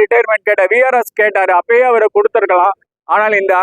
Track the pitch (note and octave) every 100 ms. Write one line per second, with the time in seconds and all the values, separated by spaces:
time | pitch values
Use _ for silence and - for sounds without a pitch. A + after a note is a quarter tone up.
0 | G#3 A#3+ A3+ G#3+ - G3+ F#3 A3+ C4 B3
1 | G#3+ - G#3+ G3 F#3 F3+ - A#3 B3+ A3+
2 | G#3+ G#3 G#3 A3+ E4+ C4+ A3 - _ _
3 | - F#3 G#3+ G#3 G3 F#3